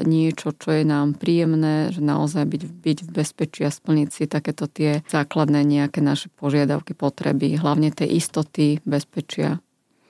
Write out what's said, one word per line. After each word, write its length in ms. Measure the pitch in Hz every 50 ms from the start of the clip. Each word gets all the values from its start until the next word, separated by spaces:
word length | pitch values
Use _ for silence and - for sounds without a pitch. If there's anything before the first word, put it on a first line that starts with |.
| -
niečo, 500 | 165 160 160 160 160 156 - - 151 147
čo 160 | - - 160
je 100 | 156 156
nám 320 | 151 151 147 143 143 147 143
príjemné, 760 | - - 170 170 170 165 165 160 156 156 156 151 156 151 -
že 120 | 175 170
naozaj 440 | 147 147 143 151 151 147 165 156 147 151
byť, 140 | 156 156 170
byť 320 | - - - - 156 156 151
v 80 | 175 165
bezpečí 500 | 170 160 156 - - - 156 151 - -
a 80 | 156 143
splniť 400 | - - - - 156 151 147 143
si 140 | - - 156
takéto 400 | 151 - 151 - 160 147 - -
tie 400 | - - - - 151 147 151 -
základné 560 | - - 151 143 - - 160 151 147 147 147 143
nejaké 380 | 147 143 143 143 143 - 165
naše 280 | 151 143 139 - - -
požiadavky, 600 | _ - - 143 143 147 143 143 147 151 - - 165
potreby, 640 | - 143 139 - - - 143 143 - - 143 151 156
hlavne 320 | 160 143 151 151 156 151
tej 200 | - - 160 - -
istoty, 680 | 165 - - - 160 151 - - - 151 147 151 151 -
bezpečia. 800 | 156 147 143 - _ - 175 - - - 165 151 147 156 175 - _ _ _ _ _ _ _ _